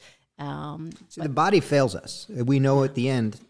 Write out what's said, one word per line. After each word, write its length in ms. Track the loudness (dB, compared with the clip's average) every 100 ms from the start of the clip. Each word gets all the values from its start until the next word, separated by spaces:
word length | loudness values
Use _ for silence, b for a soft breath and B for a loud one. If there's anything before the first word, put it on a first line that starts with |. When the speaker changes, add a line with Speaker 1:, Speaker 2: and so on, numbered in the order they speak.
| B B B -14
Speaker 1:
Um, 540 | -10 -10 -10 -12 -14 -16 -20
Speaker 2:
See, 120 | -10
Speaker 1:
but 40 |
Speaker 2:
the 40 | -4
body 280 | 0 4 2
fails 380 | 4 2 2 -2
us. 320 | -12 -16 -12
We 320 | -4 2 4
know 240 | 4 4
at 100 | 2
the 140 | 0 0
end, 320 | 0 -2 -6 -20